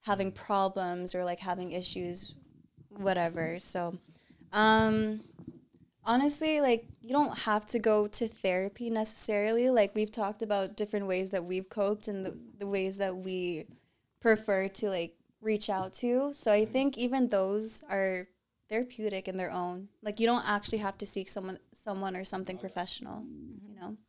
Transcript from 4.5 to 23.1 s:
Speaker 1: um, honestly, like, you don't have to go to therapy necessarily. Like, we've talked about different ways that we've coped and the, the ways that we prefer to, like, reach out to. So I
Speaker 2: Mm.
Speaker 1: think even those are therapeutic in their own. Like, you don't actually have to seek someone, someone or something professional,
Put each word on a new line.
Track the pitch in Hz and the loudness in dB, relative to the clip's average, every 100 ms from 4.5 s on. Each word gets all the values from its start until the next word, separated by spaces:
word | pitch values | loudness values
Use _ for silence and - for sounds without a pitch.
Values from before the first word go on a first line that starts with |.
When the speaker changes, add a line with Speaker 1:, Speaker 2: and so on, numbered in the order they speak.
Speaker 1:
um, | 202 214 220 220 220 214 214 - - - - _ _ _ _ | 6 8 8 6 4 2 -2 -10 -18 -18 -18 _ _ _ _
honestly, | - 240 285 294 311 311 | 2 4 4 2 2 4
like, | 277 233 - - | 4 2 0 -20
you | 226 | -2
don't | 269 294 - | 2 2 0
have | - 214 214 | 0 0 0
to | 240 | 0
go | 220 214 208 | 4 4 4
to | - 226 | 0 -2
therapy | - 190 180 190 202 240 | -2 0 0 -2 -4 -4
necessarily. | 226 220 - - 208 208 226 247 | 0 0 -2 0 2 2 4 4
Like, | 254 202 | 6 4
we've | 214 214 | 2 -2
talked | 214 202 208 | 0 -4 -2
about | 220 202 190 202 | -2 0 0 -4
different | 208 208 196 | -4 -2 0
ways | 185 190 | 0 0
that | 190 175 | -4 -2
we've | 185 190 | -4 -4
coped | - 202 208 214 | -2 0 0 -4
and | 202 190 | -6 -6
the, | - - - | -8 -16 -10
the | 202 | -4
ways | 196 190 196 | -2 -2 -2
that | 196 185 | -4 -4
we | 185 185 180 165 156 - _ _ _ _ | -6 -4 -4 -4 -8 -18 _ _ _ _
prefer | 233 214 220 196 190 | 4 4 4 0 0
to, | - 214 | -2 -2
like, | 185 170 _ _ _ | -2 -4 _ _ _
reach | 220 214 214 | -2 0 0
out | 196 190 | -2 -4
to. | - 240 247 277 | -4 2 2 2
So | 285 - | -2 4
I | 208 220 | 4 6
Speaker 2:
Mm. | |
Speaker 1:
think | 254 277 262 | 2 2 2
even | 240 262 247 | 0 2 4
those | 202 190 208 220 - - | 4 2 0 -2 -6 -4
are | 196 190 185 185 _ _ _ _ | 0 0 -2 -6 _ _ _ _
therapeutic | 220 247 - 214 196 190 | -4 -2 -4 -4 -2 -4
in | 185 | -4
their | 180 | -4
own. | 185 180 180 196 _ | -2 -4 -6 -12 _
Like, | 214 208 | -8 0
you | 226 | 4
don't | 240 - | 4 2
actually | 202 208 220 | 0 0 -2
have | 202 196 | -2 -4
to | 202 | -6
seek | - 190 | -6 -6
someone, | - 185 185 _ | -6 -6 -10 _
someone | - - 190 196 | -16 -8 -4 -4
or | 185 | -6
something | 190 190 190 185 | -6 -6 -6 -8
professional, | 190 185 180 - - | -8 -6 -6 -8 -10